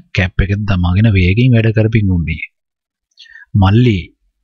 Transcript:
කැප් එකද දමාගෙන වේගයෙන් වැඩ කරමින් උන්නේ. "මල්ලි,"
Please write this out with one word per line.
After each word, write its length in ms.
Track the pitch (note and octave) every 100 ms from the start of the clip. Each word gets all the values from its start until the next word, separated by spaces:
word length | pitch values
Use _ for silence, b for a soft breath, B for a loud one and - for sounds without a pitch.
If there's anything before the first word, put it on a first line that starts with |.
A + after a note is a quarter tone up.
| -
කැප් 300 | - G2 -
එකද 200 | G2 G2+ G#2
දමාගෙන 420 | F#2+ F2 F#2 A2+
වේගයෙන් 400 | G2 F2 G2+ B2+
වැඩ 180 | A#2 A2
කරමින් 420 | A2 A2 A2+ G2
උන්නේ. 300 | F2+ D#2 D#2+ - _ _ _ _ _ _ _ B B B
"මල්ලි," 440 | G#2 F#2+ G#2+ B2 G2 E2 _ _ _